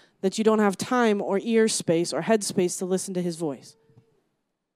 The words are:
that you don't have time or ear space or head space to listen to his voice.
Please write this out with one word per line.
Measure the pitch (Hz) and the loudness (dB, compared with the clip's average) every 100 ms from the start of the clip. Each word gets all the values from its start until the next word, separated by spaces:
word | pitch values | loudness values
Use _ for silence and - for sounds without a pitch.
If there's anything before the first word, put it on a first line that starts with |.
| _ _ | _ _
that | 190 220 | -4 0
you | |
don't | 214 220 | 2 4
have | 208 180 | 2 0
time | - 247 233 208 | -2 2 2 2
or | 160 196 | -2 -2
ear | 233 226 220 | 0 2 2
space | - 175 165 170 | 0 0 0 0
or | 131 | -2
head | 160 226 | 0 0
space | 196 - 180 - | 0 -2 -2 -2
to | |
listen | 180 185 196 | -4 -4 -2
to | 180 | -4
his | 175 160 | -4 -4
voice. | 160 120 - - _ _ _ _ _ _ _ _ _ | -6 -6 -14 -20 _ _ _ _ _ _ _ _ _